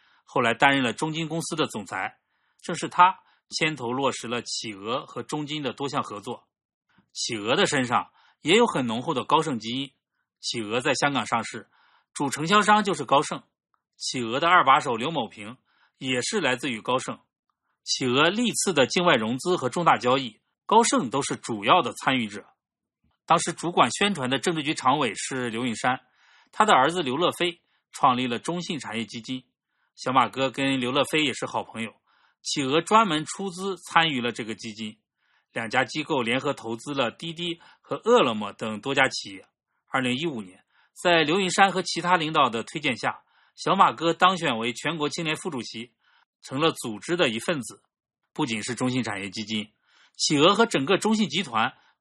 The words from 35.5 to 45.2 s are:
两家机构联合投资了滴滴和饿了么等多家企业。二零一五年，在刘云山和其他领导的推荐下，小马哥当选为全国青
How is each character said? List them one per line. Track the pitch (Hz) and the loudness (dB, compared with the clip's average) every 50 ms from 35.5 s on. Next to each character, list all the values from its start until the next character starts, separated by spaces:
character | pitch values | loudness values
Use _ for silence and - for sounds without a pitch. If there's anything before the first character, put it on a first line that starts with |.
| - | -10
两 | 127 117 107 | -8 -6 -2
家 | 117 127 127 | 0 0 0
机 | 123 - 156 143 | 0 -2 -6 -6
构 | 156 160 131 117 | -2 -2 -2 0
联 | 113 120 131 | 0 -2 -2
合 | 131 147 131 | -2 -4 -6
投 | - - 113 117 | -6 -6 -8 -8
资 | 117 - 143 143 | -8 -8 -6 -2
了 | 135 123 113 | -2 -2 -2
滴 | - - 127 131 123 | -4 -6 -10 -12 -10
滴 | 160 175 170 165 - _ - _ _ | -8 -8 -8 -8 -10 _ -20 _ _
和 | _ - 143 139 - | _ -10 -10 -4 2
饿 | 214 240 233 | 4 6 6
了 | 165 127 110 | 6 4 2
么 | 107 104 101 - | -2 -4 -8 -8
等 | - 120 110 107 101 | -8 -8 -8 -8 -6
多 | - 139 139 | -6 -2 2
家 | 139 135 - | 2 2 2
企 | - - - 104 | 2 -2 -10 -12
业。 | 98 92 - _ _ _ _ _ _ _ _ _ | -16 -18 -20 _ _ _ _ _ _ _ _ _
二 | - 131 | -4 -2
零 | 127 123 123 | -2 -2 -2
一 | 131 131 | -2 -4
五 | 135 139 113 | -4 -6 -6
年， | 98 90 92 _ _ _ _ _ _ _ _ - - | -10 -12 -16 _ _ _ _ _ _ _ _ -2 2
在 | 180 170 165 156 | 4 4 4 4
刘 | 147 165 202 | 4 2 0
云 | 196 180 | 0 0
山 | 165 208 196 196 175 | 4 4 4 4 4
和 | 190 180 | 0 -4
其 | - - 170 | -4 -6 -4
他 | 160 175 185 | 0 2 2
领 | 175 151 156 156 | 2 2 0 2
导 | 156 135 120 | 2 2 2
的 | 110 117 107 | 2 -2 -6
推 | - - 160 | -8 -8 -6
荐 | 143 143 113 | -4 -4 -4
下， | 104 - 123 - - _ _ _ _ _ _ _ | -2 -4 -4 -6 -6 _ _ _ _ _ _ _
小 | - - 151 180 | -6 -2 0 4
马 | 190 185 143 123 | 4 4 4 4
哥 | 113 160 165 165 | 2 0 -2 2
当 | - 185 185 190 165 | 4 4 4 4 2
选 | 165 185 185 | 0 -2 -2
为 | 202 220 123 - | -2 -2 -4 -4
全 | - - 151 170 | -4 -6 -6 -4
国 | 160 147 147 | -4 -4 -4
青 | - - | -4 -4